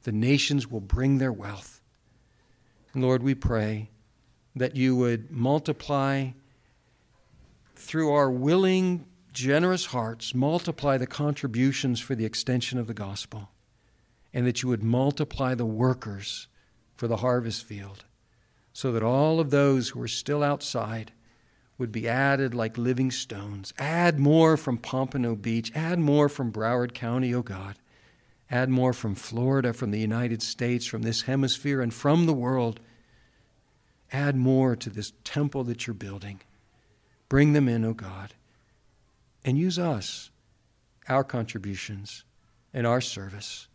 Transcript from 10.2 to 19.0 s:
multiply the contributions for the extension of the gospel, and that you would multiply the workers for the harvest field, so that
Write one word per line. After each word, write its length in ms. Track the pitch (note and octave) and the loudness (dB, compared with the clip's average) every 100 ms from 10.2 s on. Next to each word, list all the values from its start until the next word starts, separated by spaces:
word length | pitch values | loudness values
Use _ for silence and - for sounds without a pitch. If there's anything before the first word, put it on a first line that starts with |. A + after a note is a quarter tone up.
| - | -6
multiply 640 | B2+ C#3 E3 F3 D#3+ D3 C3+ | 0 0 0 -2 -2 0 0
the 80 | B2 | 0
contributions 920 | - D3 C#3+ C#3 A2+ C3+ C3+ C3+ A#2+ | -2 -2 -2 -4 2 2 2 0 -2
for 140 | - | -2
the 120 | B2+ A2 | -4 -2
extension 520 | A2+ - B2+ - B2+ | -4 -2 -2 -2 -6
of 80 | A2 | -6
the 60 | |
gospel, 560 | G#2 G2 G2+ - G#2+ G2+ _ _ _ _ _ _ _ _ | -8 -8 -8 -10 -12 -14 _ _ _ _ _ _ _ _
and 120 | A#2+ B2 | -2 -2
that 160 | A#2+ | 0
you 60 | B2+ | -2
would 140 | A#2 | 0
multiply 720 | A2 A#2+ C#3 C#3+ D3+ - C3 | 2 2 2 0 -4 -4 -4
the 100 | B2+ | -2
workers 840 | A#2 A2 B2+ B2+ A2 G2 G2+ - - _ _ _ _ | -2 2 2 0 -4 -10 -10 -12 -14 _ _ _ _
for 140 | _ A#2+ | _ -4
the 80 | A2+ | 0
harvest 480 | B2 B2 A#2 G#2 | 0 0 -2 -8
field, 400 | - G#2 G2 G2 - _ _ _ _ _ _ | -10 -14 -14 -18 -20 _ _ _ _ _ _
so 180 | - C3+ | -6 -2
that 100 | A2+ | 0